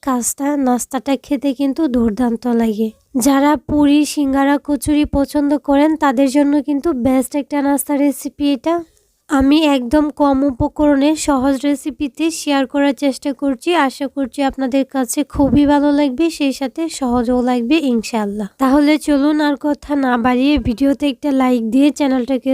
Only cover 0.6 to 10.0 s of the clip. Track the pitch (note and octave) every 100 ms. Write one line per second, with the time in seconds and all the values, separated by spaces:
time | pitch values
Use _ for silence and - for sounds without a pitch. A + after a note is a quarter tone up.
0.6 | B3+ B3 - C4 C4 C4 - C#4+ C#4+ B3+
1.6 | C#4 C4 D#4 B3 A#3 G3+ B3 A#3 B3 A#3
2.6 | A3+ G#3 A3 - _ C4+ C4+ C4+ D4 D4+
3.6 | - D4 C#4+ D4 D4 - C#4 C4+ C#4 C#4+
4.6 | - C#4+ - D4 D4 C#4+ C#4 D4 C#4+ D4
5.6 | - C#4 D4+ D4+ C#4+ B3 C#4 C#4 C#4+ D4
6.6 | C#4 C#4 E4+ C4 A#3+ C4 B3 D4 C4 C#4+
7.6 | C#4 C#4 - C#4+ C#4+ C4 C#4+ - C#4+ C#4+
8.6 | D#4+ E4+ E4 _ _ _ _ C#4 C4+ D4+
9.6 | D#4 C#4 A#3+ D4+